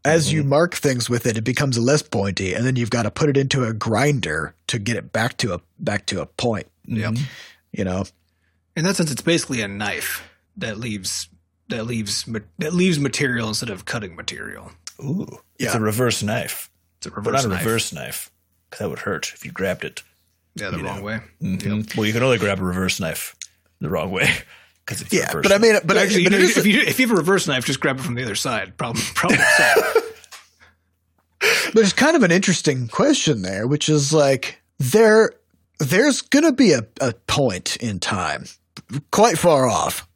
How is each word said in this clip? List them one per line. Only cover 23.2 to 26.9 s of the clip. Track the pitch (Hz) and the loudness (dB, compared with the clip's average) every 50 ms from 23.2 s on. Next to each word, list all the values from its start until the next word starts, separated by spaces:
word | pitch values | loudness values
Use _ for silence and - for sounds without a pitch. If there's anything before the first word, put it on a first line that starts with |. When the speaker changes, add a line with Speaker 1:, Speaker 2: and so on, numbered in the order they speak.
| - - - _ - - _ _ _ _ _ _ | -10 -12 -14 _ -20 -20 _ _ _ _ _ _
Speaker 2:
the | - 73 | -8 -4
wrong | 92 82 78 92 | -4 -2 -4 -2
way, | 95 92 127 - - - - _ - - | -2 -2 0 0 -2 -4 -6 _ -20 -20
<laughs> | _ _ _ _ _ | _ _ _ _ _
'cause | - 120 - | -12 -10 -10
it's | - - - | -8 -2 -2
Speaker 1:
Yeah, | 170 - - | -2 -2 -2
Speaker 2:
reverse | - 160 - | -4 0 4
Speaker 1:
but | 196 196 | 4 4
I | 202 | 6
mean, | 226 226 214 | 6 6 4
Speaker 2:
knife. | 202 - | 4 2
Speaker 1:
but | 160 196 | 2 2
Speaker 3:
Actually, | - 196 190 208 185 175 | 2 2 4 2 4 4
Speaker 1:
but | 180 202 | 4 4
Speaker 3:
you | 196 | 6
Speaker 1:
it | |
Speaker 3:
know, | 185 | 4
Speaker 1:
is | - - - | 4 4 4
Speaker 3:
if | - | 4
Speaker 1:
a | 208 | 4
Speaker 3:
you, | - - 294 | 4 4 2
if | - | 0